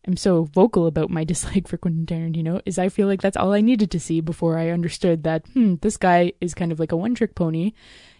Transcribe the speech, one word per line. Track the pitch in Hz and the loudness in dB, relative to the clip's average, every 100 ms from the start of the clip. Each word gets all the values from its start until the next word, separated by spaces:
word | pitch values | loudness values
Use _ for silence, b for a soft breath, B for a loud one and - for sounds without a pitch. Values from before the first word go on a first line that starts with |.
| - | -4
am | 180 | -2
so | 202 175 | 2 2
vocal | 160 180 220 190 165 | 2 4 4 4 0
about | 156 156 | 0 -2
my | 175 | -2
<laughs> | |
dislike | 160 180 - 190 170 | -2 -4 -2 -4 -2
for | 170 | -4
Quentin | 180 160 165 | -4 -4 -4
Tarantino | 165 165 160 160 175 - | -4 -4 -4 -4 -4 -4
is | 180 | -2
I | 185 | -2
feel | - 196 | 0 0
like | 196 | 0
that's | 196 - | -2 0
all | 185 | 2
I | 208 | 2
needed | 214 247 208 | 4 2 0
to | 170 | -2
see | - 165 | -4 -2
before | 160 165 165 160 | -2 -2 -2 0
I | 165 | -2
understood | 170 170 - 185 165 | -2 -4 -2 0 0
that, | 156 160 - | 0 -4 -2
hmm, | 262 220 175 | 0 2 2
this | 208 - | -2 0
guy | 185 175 175 - | 4 4 4 0
is | 175 | -6
kind | - 170 | -4 -4
of | 160 | -2
like | 165 | -2
a | 170 | -2
one-trick | 208 247 226 - | -2 -2 -2 -2
pony | 170 160 185 b b b b b | -2 -2 -4 b b b b b